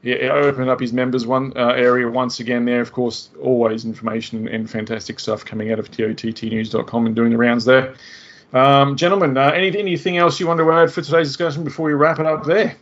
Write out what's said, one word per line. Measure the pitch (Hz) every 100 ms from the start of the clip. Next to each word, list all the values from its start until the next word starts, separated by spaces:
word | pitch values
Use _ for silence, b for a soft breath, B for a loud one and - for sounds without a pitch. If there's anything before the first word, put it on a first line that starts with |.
he, | 123
he | 123 127
opened | 143 143 139 127
up | 127
his | 123
members | 123 127 127 117
one, | 131 135 131
uh, | 120
area | 127 123 123 120
once | 120 123 120
again | 117 123 120
there. | 123
Of | 117
course, | - 123 110 - -
always | 127 127 113 110 113
information | 104 113 113 113 113 110
and | 113 110
fantastic | 110 107 113 - 110
stuff | - 107 -
coming | 110 107
out | 110
of | 110
T | -
O | 110
T | 107 113
T | 110 113
news | 113 110
dot | 110 -
com | 117 113
and | 110
doing | 117
the | 117
rounds | 120 120 113
there. | 131 135 B B B B B B
Um, | 127 135 139 139 139
gentlemen, | 175 196 165 131
uh, | 139
any, | 160 190 202
anything | 196 165 185 175
else | 170 143
you | 175
want | 165
to | 160
add | 165 165
for | -
today's | 147 165 151
discussion | 135 170 147
before | 156 143 156
we |
wrap | 147 151 151
it | 160
up | 156 143
there? | 185 208 -